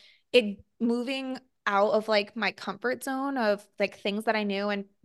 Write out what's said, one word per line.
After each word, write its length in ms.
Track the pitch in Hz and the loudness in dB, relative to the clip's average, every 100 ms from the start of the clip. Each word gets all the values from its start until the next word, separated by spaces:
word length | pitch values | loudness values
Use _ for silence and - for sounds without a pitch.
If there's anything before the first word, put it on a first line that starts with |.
| - _ _ | -16 _ _
it, 280 | 247 214 196 _ _ | 2 2 -2 _ _
moving 600 | 233 240 240 269 262 262 - _ - | 0 0 -2 -6 -6 -10 -12 _ -2
out 260 | 202 208 | 2 4
of, 160 | 214 214 | 2 2
like, 280 | 214 202 - | 2 2 -2
my 160 | 202 | -4
comfort 520 | - - 196 233 254 | -4 -8 -6 -4 -4
zone 340 | - 262 277 277 | -4 -4 -2 0
of, 280 | 220 202 - - | 2 0 -2 -4
like, 180 | 196 - | -4 -2
things 260 | 214 202 220 | -4 -2 -2
that 100 | 214 | 0
I 80 | |
knew 260 | 208 196 208 | -2 -2 -2
and 160 | 202 196 _ | -4 -6 _